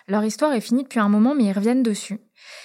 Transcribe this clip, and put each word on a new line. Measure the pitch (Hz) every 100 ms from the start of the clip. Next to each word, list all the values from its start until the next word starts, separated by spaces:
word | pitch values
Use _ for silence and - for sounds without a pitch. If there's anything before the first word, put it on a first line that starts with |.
| -
Leur | 208
histoire | 214 214 302
est | 247
finie | - 240
depuis | 269 233
un | 202
moment, | 208 233
mais | 294
ils | 208
reviennent | 196 214 254
dessus. | 233 202 - 202 _ _ - -